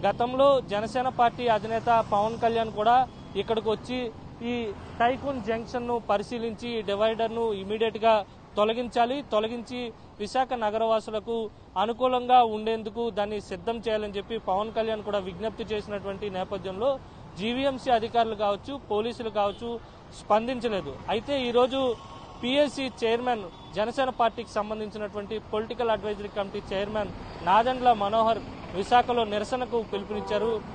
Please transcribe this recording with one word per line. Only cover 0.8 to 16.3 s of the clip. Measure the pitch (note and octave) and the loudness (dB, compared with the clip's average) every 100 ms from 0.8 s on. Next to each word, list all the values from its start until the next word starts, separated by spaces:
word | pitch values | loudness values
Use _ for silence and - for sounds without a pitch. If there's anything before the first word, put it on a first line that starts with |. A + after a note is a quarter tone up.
| A3 B3+ B3+ | -2 0 -2
పార్టీ | B3 A#3+ A#3 A#3+ | 4 2 4 2
అధినేత | G#3+ G#3+ A3+ A#3 A3+ A3 | 2 2 -2 4 4 4
పవన్ | G#3 G#3+ A3+ | 2 2 2
కళ్యాణ్ | A#3 A3+ A3+ | 2 2 0
కూడా | G#3+ G#3+ B3 B3+ - - F#3+ | 2 6 6 4 -4 -8 -6
ఇక్కడికి | G3 A3+ G#3+ | 0 0 0
వచ్చి | G#3+ - B3+ A#3+ - - - | -2 -2 -4 -4 -8 -16 -8
ఈ | A#3 A#3+ A3+ G3 - - | -4 -2 -4 -8 -12 2
టైకూన్ | A#3+ C4 C4 C4+ | 2 2 -2 -4
జంక్షన్ను | G#3 A3+ A3+ B3 A#3+ A#3+ - | -2 -4 -2 -6 -2 -4 0
పరిశీలించి | G3+ G#3 B3 A3+ G#3 A#3+ A#3 | 0 0 -4 -4 -6 -6 -4
ఈ | |
డివైడర్ను | G3 G3+ A3 A3 A3+ A3+ A3+ | -2 2 2 2 -2 0 -2
ఇమీడియట్‌గా | G#3 F#3+ G#3+ A3+ G#3+ A3+ G#3+ - - - - | -2 -4 -2 -2 2 4 4 2 -14 -8 0
తొలగించాలి, | G#3+ A3+ B3 B3 A#3+ C#4 A#3 | 2 2 -2 2 2 0 0
తొలగించి | G#3+ A3 A#3+ G#3 B3 A#3+ - - - | 0 0 -4 -8 -8 -8 -10 -20 -10
విశాఖ | G3+ B3+ C4 | -4 0 0
నగరవాసులకు | B3 G#3+ G#3+ A3+ A3 G#3+ A3 G3 A#3 G#3+ - - F#3 | 0 0 2 2 2 0 -6 -2 -4 -4 -10 -8 -2
అనుకూలంగా | G#3 A3 B3+ B3+ B3 B3 | 0 2 2 2 6 8
ఉండేందుకు | A#3 G#3+ G#3+ A3+ G#3+ G#3 A#3 | 8 2 -2 -2 -4 -4 -4
దాన్ని | G3 G#3 G#3 | -2 -2 -4
సిద్ధం | G3 F#3 F3 A#3 | -6 -8 -4 -4
చేయాలని | A3 G#3+ G#3 G3 | -2 -2 -2 -6
చెప్పి | F#3 A3+ | -6 -6
పవన్ | - F#3+ A3 | 0 0 0
కళ్యాణ్ | A3 A3 A3 | -2 -2 -2
కూడా | G3+ G3+ | -2 -2
విజ్ఞప్తి | F#3+ F3 A3 G3 | -4 -6 -6 -6
చేసినటువంటి | G3 G#3+ G#3 G#3 F#3+ G3 G#3 | -6 -4 -4 -6 -6 -6 -6